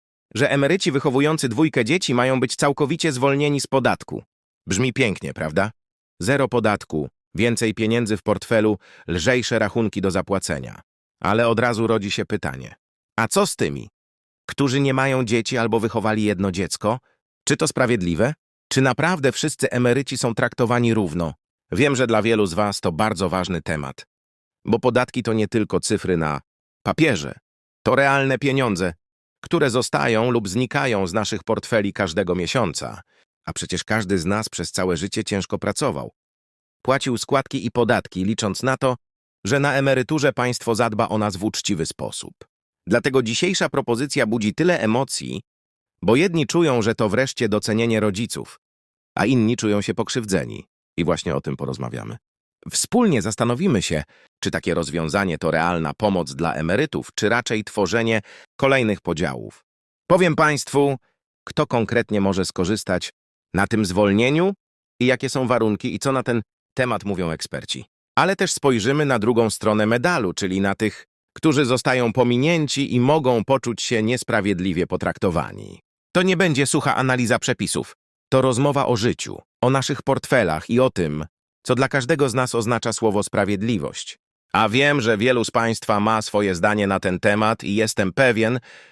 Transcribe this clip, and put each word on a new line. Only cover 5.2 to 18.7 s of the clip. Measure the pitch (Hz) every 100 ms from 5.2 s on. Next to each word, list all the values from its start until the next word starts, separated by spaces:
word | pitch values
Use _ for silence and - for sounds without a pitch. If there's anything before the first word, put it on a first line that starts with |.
| 69
prawda? | - 78 78 104 - _ _ _ -
Zero | 92 139 127
podatku, | 120 107 101 - 78 69 _ _ 80
więcej | 117 117 113
pieniędzy | 104 110 117 110 107
w |
portfelu, | - 98 - 113 107 104 - - -
lżejsze | 87 92 127 110 113
rachunki | 107 117 110 98
do | 92
zapłacenia. | 92 85 95 - 73 60 50 - _ _ _
Ale | - 110 117
od | 110
razu | 123 110 113
rodzi | 110 98
się | - 95
pytanie, | 104 78 65 58 - _ _ _ -
a | 113
co | 196 202
z | -
tymi, | 87 69 55 _ _ _ _ _ -
którzy | - 139 135
nie | 139
mają | 131 135 131 117
dzieci | 117 - 127
albo | 113 113
wychowali | 107 113 107 107
jedno | 104 92 98
dziecko? | 87 85 - 104 123 _ _ _ _ -
Czy | -
to | 156
sprawiedliwe? | - 123 120 87 78 127 156 _ _ -